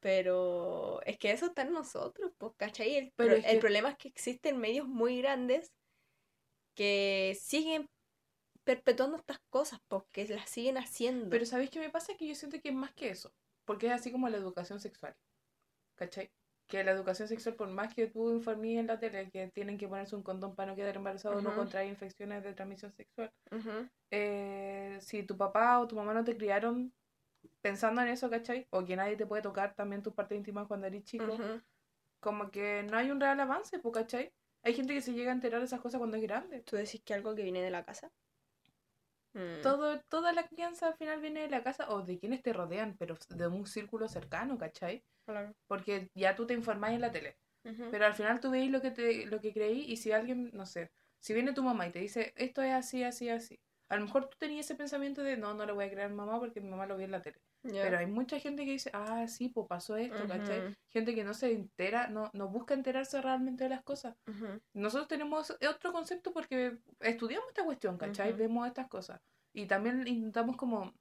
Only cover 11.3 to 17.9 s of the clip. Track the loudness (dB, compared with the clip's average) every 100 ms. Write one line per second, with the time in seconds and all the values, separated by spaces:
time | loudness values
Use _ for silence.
11.3 | 2 2 0 -2 -2 -4 -4 -4 -6 -6
12.3 | -6 -8 -8 -4 -4 -4 -6 -6 -6 -12
13.3 | _ _ _ -6 0 2 0 0 0 0
14.3 | 0 -2 -6 -8 -8 -10 -10 -14 -14 _
15.3 | _ _ _ _ _ _ _ -8 -8 -12
16.3 | _ _ _ _ 0 4 4 2 -2 -2
17.3 | -2 -4 -4 -4 -2 -4